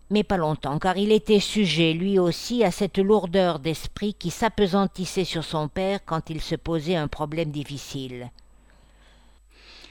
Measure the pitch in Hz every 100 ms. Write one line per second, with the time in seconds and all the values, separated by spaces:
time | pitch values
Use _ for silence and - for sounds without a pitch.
0 | - 208 208 196 156 156 143 147 190 180
1 | 208 220 214 208 - 214 196 151 165 160
2 | 190 196 175 160 - 240 208 - 202 -
3 | 196 214 180 180 180 165 165 151 - -
4 | 208 202 175 - 226 214 202 196 196 -
5 | 185 - 180 170 151 160 151 - 190 196
6 | - 160 - 160 - 160 - 165 147 180
7 | 147 - 151 156 165 147 143 143 - 143
8 | 131 123 120 - - - _ _ _ _
9 | - - _ _ _ - - - -